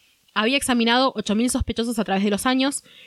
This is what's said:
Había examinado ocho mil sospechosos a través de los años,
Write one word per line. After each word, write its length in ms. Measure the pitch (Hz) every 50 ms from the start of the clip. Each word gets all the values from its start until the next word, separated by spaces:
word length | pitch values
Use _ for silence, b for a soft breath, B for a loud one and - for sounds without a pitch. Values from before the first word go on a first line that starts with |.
| b b b b b b _
Había 220 | 208 214 226 262
examinado 560 | 277 - - 254 240 226 233 233 247 262 262 -
ocho 220 | 214 208 - 208
mil 120 | 214 233 254
sospechosos 500 | - 262 - - 226 - 226 233 240 226
a 40 | 208
través 200 | - 196 196 196
de 60 | 208
los 140 | 208 196 -
años, 380 | 254 254 262 262 277 277 - B B B B B